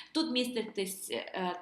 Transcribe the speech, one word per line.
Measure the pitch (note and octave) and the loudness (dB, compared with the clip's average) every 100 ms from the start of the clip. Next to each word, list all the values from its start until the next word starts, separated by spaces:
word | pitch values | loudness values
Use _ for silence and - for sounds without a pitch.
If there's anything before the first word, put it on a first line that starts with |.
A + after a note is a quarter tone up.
| - | -2
Тут | D#4 D#4+ | 0 2
міститись, | B3 B3 A#3+ G#3+ - F#3+ - - | 4 2 2 -2 -2 -2 -2 -4
е, | A#2 - - F3+ F3 | -4 -2 0 0 0